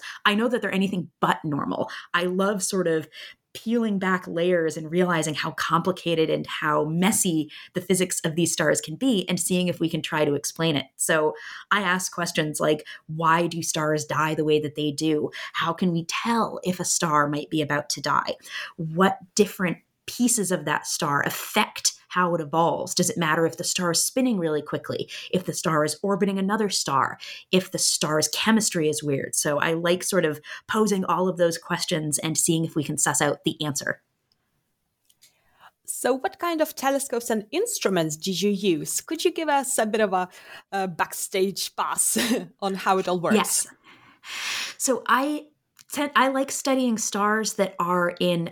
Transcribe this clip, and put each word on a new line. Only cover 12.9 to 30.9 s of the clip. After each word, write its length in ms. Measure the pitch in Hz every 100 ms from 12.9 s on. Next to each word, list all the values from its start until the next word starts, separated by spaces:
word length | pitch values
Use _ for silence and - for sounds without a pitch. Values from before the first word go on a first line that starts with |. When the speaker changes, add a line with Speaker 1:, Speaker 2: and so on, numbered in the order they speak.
| - -
Speaker 1:
why 400 | 156 165 165 170
do 140 | 170
stars 440 | 156 160 151 151 131
die 300 | 143 156 160
the 100 | 151
way 160 | 151
that 140 | 151 147
they 160 | 151
do? 400 | 143 156 151 - - -
How 220 | - 160
can 180 | 165 185
we 140 | 170 165
tell 560 | - 226 233 190 -
if 160 | - 180
a 60 | 175
star 420 | - 170 151 147
might 220 | 147 147
be 120 | 160
about 280 | 143 147 -
to 120 | -
die? 360 | 143 139 - - - - - -
What 400 | 160 160 190 - - -
different 440 | 196 - 180 160 _ _ -
pieces 480 | - 247 - 175
of 100 | 175
that 240 | 151 - -
star 340 | - 156 143 -
affect 680 | - - 208 214 - - - -
how 260 | 180 180 170
it 60 |
evolves? 520 | 147 160 165 - 185
Does 160 | - 175
it 80 | -
matter 280 | 160 160 160
if 100 | -
the 80 |
star 280 | 175 - 175
is 120 | 165
spinning 340 | - 262 254 202
really 240 | 165 151
quickly, 480 | 143 151 - - - - -
if 140 | 185 175
the 80 |
star 320 | - 170 156 151
is 120 | -
orbiting 340 | 196 196 196 196
another 300 | 190 214 208
star, 500 | 190 - 139 120 - - - -
if 180 | 180 -
the 60 | 160
star's 500 | - - 151 156 147
chemistry 600 | - 214 220 214 175 151
is 120 | 147
weird? 320 | 147 139 -
So 260 | - 160 147
I 120 | 165
like 320 | 165 170 185
sort 220 | - 190 160
of 160 | 147 - - -
posing 380 | 220 208